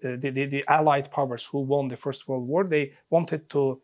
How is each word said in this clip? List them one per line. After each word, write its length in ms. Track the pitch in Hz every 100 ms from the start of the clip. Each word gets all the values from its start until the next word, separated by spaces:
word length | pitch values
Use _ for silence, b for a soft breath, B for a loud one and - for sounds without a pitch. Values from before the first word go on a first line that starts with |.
uh, 120 | 131 123
the, 140 | 139
the, 160 | 131 139
the 180 | 139 139
Allied 420 | 151 156 139 143
powers 340 | - 135 120
who 160 | - 143
won 280 | 135 143 135
the 80 | 123
First 320 | 143 135 -
World 180 | 131 123
War, 180 | 165
they 280 | 185 151 143 b _
wanted 380 | 165 165 156 -
to, 300 | 147 135 131